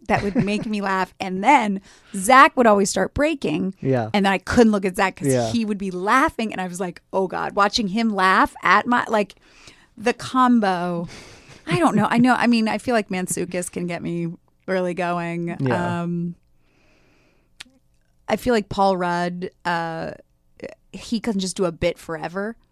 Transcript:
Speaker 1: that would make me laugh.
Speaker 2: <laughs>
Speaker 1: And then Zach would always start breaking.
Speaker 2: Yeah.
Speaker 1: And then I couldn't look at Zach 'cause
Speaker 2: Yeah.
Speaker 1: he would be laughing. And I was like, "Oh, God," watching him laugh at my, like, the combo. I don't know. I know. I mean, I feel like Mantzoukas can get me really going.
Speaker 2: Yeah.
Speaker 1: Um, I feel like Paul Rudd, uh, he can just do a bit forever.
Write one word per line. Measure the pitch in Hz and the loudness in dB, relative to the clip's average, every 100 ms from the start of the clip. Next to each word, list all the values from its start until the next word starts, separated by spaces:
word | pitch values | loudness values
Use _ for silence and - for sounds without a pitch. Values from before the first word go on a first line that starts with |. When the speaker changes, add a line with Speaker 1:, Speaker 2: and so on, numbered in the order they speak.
| - | -2
Speaker 1:
that | 220 | 0
would | 202 | 0
make | 247 196 208 240 | 0 0 -2 -4
me | 214 | -4
laugh. | 196 190 180 - | -2 -2 -2 -6
Speaker 2:
<laughs> | |
Speaker 1:
And | 185 185 | -6 0
then | 214 285 214 196 - - _ 196 | 4 4 4 -2 -8 -20 _ -4
Zach | 190 262 311 262 | 6 8 8 6
would | 233 | 4
always | 202 185 | 4 2
start | 196 185 | 0 -2
breaking. | - 302 294 185 156 185 - | 0 -2 -2 -4 -2 -4 -4
Speaker 2:
Yeah. | 135 127 110 | -2 0 0
Speaker 1:
And | 196 196 | 0 2
then | |
I | 190 | 0
couldn't | - 247 226 | 2 4 6
look | 202 | 4
at | 190 190 | -2 0
Zach | 190 - | -2 0
'cause | 139 | 0
Speaker 2:
Yeah. | 127 113 | 2 2
Speaker 1:
he | 233 | -2
would | 214 196 | -2 -4
be | 196 | -6
laughing. | 180 196 262 311 - 220 | -4 0 2 2 -2 -6
And | - | -6
I | 185 | -8
was | 180 | -6
like, | 180 - _ | -8 -10 _
"Oh, | 190 185 | -4 -2
God," | 170 156 | -4 -4
watching | 202 202 240 202 | 0 0 0 -2
him | 214 226 | 0 0
laugh | 196 185 202 285 - | 2 4 4 2 0
at | 170 196 240 | 2 2 2
my, | 247 - | 0 0
like, | 214 202 - _ _ - - _ - | -2 -2 -8 _ _ -20 -20 _ -6
the | 214 | -4
combo. | 247 - 254 247 240 202 180 175 170 170 - - - - - - | -4 -2 2 4 4 2 0 -2 -4 -8 -12 -20 -20 -20 -16 -4
I | 349 | 2
don't | 285 | 2
know. | 208 208 | 2 2
I | 233 | 4
know. | 247 | 4
I | 240 233 | 4 2
mean, | 233 220 | 2 0
I | 214 | -2
feel | - | 0
like | 233 208 | -2 0
Mantzoukas | 185 180 - 180 180 175 | -4 -4 -4 -6 -6 -8
can | 180 175 | -8 -8
get | 170 | -6
me | 170 170 165 175 _ _ - | -6 -6 -6 -8 _ _ -6
really | 185 180 | -2 -2
going. | 180 175 175 170 170 170 170 | -4 -4 -4 -4 -6 -6 -4
Speaker 2:
Yeah. | 131 120 175 175 | -2 -2 -2 -4
Speaker 1:
Um, | 170 175 175 170 _ _ _ _ _ _ _ _ _ _ _ - - _ _ _ _ _ - | -4 -4 -6 -10 _ _ _ _ _ _ _ _ _ _ _ -20 -20 _ _ _ _ _ -6
I | 214 | -4
feel | 247 | 0
like | 233 - | 0 0
Paul | 202 196 185 | 0 2 2
Rudd, | 175 175 175 180 185 - | 0 -2 -4 -6 -10 -8
uh, | 170 170 165 165 165 - _ _ _ _ - - _ | -4 -4 -4 -6 -10 -12 _ _ _ _ -18 -18 _
he | 196 - 226 | -18 -8 -6
can | 233 196 | -4 -4
just | 185 - | -4 -2
do | 175 | -4
a | |
bit | 160 175 - | -2 -4 -4
forever. | - 160 156 185 208 226 _ | -10 -10 -8 -8 -8 -10 _